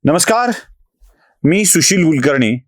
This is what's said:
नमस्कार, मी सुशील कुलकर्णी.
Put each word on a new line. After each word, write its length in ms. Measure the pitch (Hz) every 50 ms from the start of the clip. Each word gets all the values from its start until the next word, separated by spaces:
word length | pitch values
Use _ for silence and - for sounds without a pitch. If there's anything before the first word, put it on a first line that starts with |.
| _
नमस्कार, 460 | 139 151 180 175 - 220 233 247 240 226 - - _ - _ _ _ _ _ _ _ _ _ _ _ _ _ -
मी 220 | 143 170 202 214
सुशील 400 | 185 - 170 139 - 196 190 175
कुलकर्णी. 540 | 160 156 139 123 151 143 135 123 107 117 123 _